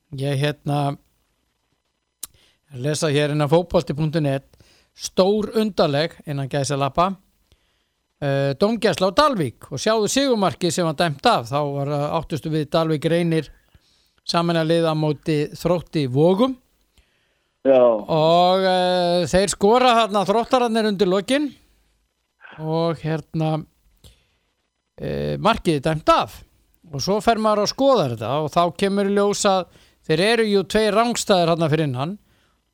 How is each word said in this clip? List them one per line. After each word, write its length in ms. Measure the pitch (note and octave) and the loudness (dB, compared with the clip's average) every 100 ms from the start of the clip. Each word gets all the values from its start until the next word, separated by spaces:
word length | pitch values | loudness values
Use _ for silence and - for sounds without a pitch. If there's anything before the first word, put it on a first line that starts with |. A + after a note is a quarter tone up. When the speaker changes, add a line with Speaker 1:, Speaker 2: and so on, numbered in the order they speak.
| _ | _
Speaker 1:
Ég, 220 | C#3 C#3 C#3 | -8 -4 -2
hérna, 440 | D3 D3 D3+ C#3+ C#3+ C#3 _ _ _ _ _ _ _ _ _ _ _ _ - _ _ _ _ | -2 -4 -4 -2 -2 -6 _ _ _ _ _ _ _ _ _ _ _ _ -20 _ _ _ _
lesa 360 | B2+ C3+ D3+ D#3+ | -10 -6 -4 -2
hér 220 | C#3+ D3 | 0 0
inn 100 | D3+ | 0
á 40 | D3 | 2
fótbolti 440 | E3 F3+ F#3 - C#3+ | 2 2 -2 -2 -4
punktur 280 | D#3 D#3+ | -2 -2
net, 220 | D3 C3+ - _ - _ _ | -2 -2 -6 _ -20 _ _
stór 560 | _ - - F#3 G#3+ G#3 A3+ | _ -8 0 2 2 -2 -2
undarleg, 580 | A3 F#3 F3 C#3+ D3+ - - | -2 0 0 0 -2 -6 -10
innan 220 | C#3+ C3+ | -8 -4
gæsalappa, 600 | C#3+ C3+ C#3+ C#3 D3+ F#3 F#3+ _ _ _ _ _ _ _ _ _ _ | -4 -2 -2 -2 0 -2 -2 _ _ _ _ _ _ _ _ _ _
eh, 300 | C#3+ C#3 C#3 | -4 -2 -2
dómgæsla 560 | C3+ G3+ A#3 G#3 E3 F#3 | 0 0 0 -2 0 0
á 60 | F#3+ | 2
Dalvík 540 | D4 A#3+ C#3 - - | 2 2 -4 -6 -14
og 60 | C3+ | -6
sjáðu 300 | - A3+ G#3 | -2 0 0
sigurmarkið 640 | C4+ C#4 A3+ F#3 C3+ F3 | 0 0 2 0 0 -4
sem 140 | D#3+ E3 | -2 -2
var 80 | |
dæmt 320 | D3 F3 C#3+ A#3+ | 0 -2 0 0
af, 200 | G3 A#2 | 0 0
þá 120 | C#3 D3 | -4 -4
var, 140 | C#3 C#3 | -4 -4
eh, 220 | D3 D3 E3 | -4 -2 -4
áttustu 320 | C#3+ D3 D#3+ | -6 -8 -4
við 200 | D#3 D3 | -4 -2
Dalvík 340 | E3 D#3+ D#3 D#3 | -2 0 0 0
Reynir 380 | E3+ E3+ D#3+ D3 - _ _ _ _ _ _ - | 0 0 -2 -4 -14 _ _ _ _ _ _ -4
saman 300 | E3+ E3+ E3+ | -2 0 0
að 120 | D#3+ | 2
liða 240 | E3+ E3 | 2 2
á 40 | D#3 | 0
móti 520 | D#3 C#3+ - D3+ D3 | -2 -2 -2 -2 -2
Þrótti 560 | C#3+ E3 F3 - E3 C3+ | -4 -2 -2 -2 -4 -2
Vogum. 480 | B2+ D#3+ F#3+ C4 B3+ _ _ _ _ _ _ _ _ _ _ | 2 4 4 0 -2 _ _ _ _ _ _ _ _ _ _
Speaker 2:
Já. 160 | C3+ C3 B2 A2 G2+ | 2 6 6 2 0
Speaker 1:
Og, 500 | D#3+ D#3 E3+ F3+ F#3 | 0 4 4 4 4
eh, 640 | F#3+ F#3 F3+ F3+ F3 F3 D#3+ | 2 2 2 0 0 0 0
þeir 220 | F#3 G3 | 0 0
skora 460 | - G3+ A#3+ B3 A#3 A3 | 0 2 4 4 2 2
þarna 180 | G#3 F3+ | 0 0
Þróttararnir 600 | G#3+ A#3 B3+ A#3+ A3+ G#3+ | 0 0 0 0 0 0
undir 200 | G3 F#3+ | 0 0
lokin 460 | F#3+ G3 C4+ D4 - _ _ _ _ _ _ _ _ - - | 0 0 -2 -2 -8 _ _ _ _ _ _ _ _ -20 -12
og, 380 | D#3 D#3+ E3 D#3+ | -4 -2 -2 -2
hérna, 680 | D#3 D#3+ - E3 D#3 D#3 - _ _ _ - _ _ _ _ _ _ _ _ - | -4 -6 -6 -4 -2 -4 -8 _ _ _ -20 _ _ _ _ _ _ _ _ -14
eh, 380 | C#3+ C#3+ D3 D3 | -8 -6 -4 -2
markið 380 | E3 A3+ - D3+ | -2 0 0 -2
er 180 | D#3+ | -2
dæmt 140 | D#3 - | -2 0
af. 360 | E4 C#3 - - _ _ _ F3 | 0 0 -10 -20 _ _ _ -14
Og 80 | C#3 | -8
svo 200 | A#2+ G#3 | -4 0
fer 140 | A3+ A3+ | 0 2
maður 260 | A3 G#3 | 2 0
og 60 | G3+ | 0
skoðar 480 | - C4+ B3+ C#3+ A2+ | 0 2 2 2 -4
þetta 280 | A2 C#3+ | -4 -4
og 60 | D#3 | -2
þá 240 | - F3 - | 0 0 0
kemur 280 | G3 G3 G3 | -2 0 0
í 80 | |
ljós 300 | G3+ G3+ G3 G#3 | 2 0 0 0
að 200 | F#3+ F3 _ _ _ - | 0 -2 _ _ _ -4
þeir 140 | D#3+ | 0
eru 240 | G3+ A#3 | 2 2
jú 180 | A3 G3+ | 2 0
tveir 280 | F3+ G#3+ A3 | 0 0 2
rangstæðir 560 | G3+ A#3+ A3+ - F#3+ E3 | 2 0 -2 0 2 4
þarna 220 | D#3+ E3 | 2 0
fyrir 180 | D#3 D3+ | 0 0
innan 300 | B2 D3 G#3 _ _ _ _ _ | -4 -6 -8 _ _ _ _ _